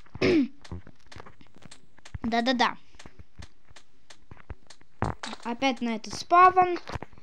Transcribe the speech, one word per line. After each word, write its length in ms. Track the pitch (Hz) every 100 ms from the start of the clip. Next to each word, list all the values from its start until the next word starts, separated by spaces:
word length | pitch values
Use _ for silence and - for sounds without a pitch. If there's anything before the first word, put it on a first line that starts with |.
| - -
<clears throat> 40 | 381 339 240 - - 87 - - - - - - - - - - - - - -
Да-да-да. 540 | 233 226 233 247 226 - - - - - - - - - - - - - - - - - - - - - - - - - - -
Опять 380 | 233 233 269 247
на 140 | 240 220
этот 180 | 214
спавн. 640 | - - 349 370 370 359 349 - - - -